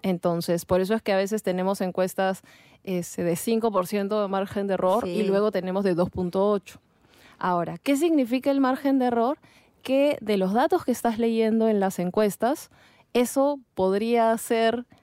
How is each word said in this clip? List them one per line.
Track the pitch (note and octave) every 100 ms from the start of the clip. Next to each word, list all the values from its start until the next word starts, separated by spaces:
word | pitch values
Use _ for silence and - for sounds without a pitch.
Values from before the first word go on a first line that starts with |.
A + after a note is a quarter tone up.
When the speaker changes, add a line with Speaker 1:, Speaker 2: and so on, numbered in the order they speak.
Speaker 1:
Entonces, | F#3+ F3 F3 E3+ E3+ E3+
por | - F#3
eso | F#3+
es | A3
que | -
a | F#3+
veces | G3 G#3+
tenemos | G3 F#3 F#3 G3
encuestas, | F#3 F3 F#3 - F#3+ F#3+ - - - _
este, | - F3+ F3 -
de | F3 E3+
cinco | - A3+ A3+
por | G3+ F3+
ciento | G#3 G3 G#3+
de | G3+
margen | G3 G3 G3+ G3+
de |
error | F#3 F#3 G#3 C#4
y | C4
Speaker 2:
Sí. | G3+
Speaker 1:
luego | G3 G#3+
tenemos | G#3 F#3 F#3+
de | G3
dos | E3+ F#3
punto | - F3+ F#3+ G3+
ocho. | G3+ - - _ _ _ _ - -
Ahora, | F#3 F3 E3 E3+
¿qué | - C#4
significa | E4+ D#4 A#3+ B3+ C#4
el | C#4
margen | C4 C4 C#4 C4+
de | B3
error? | A#3 A#3 D#4 - _ _ _
Que | - C4+ C#4+ -
de | G#3 G3+
los | F#3+
datos | G#3+ D#4 F4+ -
que |
estás | A#3 A#3 A3
leyendo | A#3 A3+ A3 A3+ A3
en | G#3
las | F#3+ -
encuestas, | F3 G#3 G#3+ - A3+ D#4 - _ _ _ _
eso | A#3 B3 C4+ C#4 C#4+ -
podría | - F#3+ G3+ A3+ A#3 A3+ A3+
ser | - A3+ A3+ A#3 A#3+ -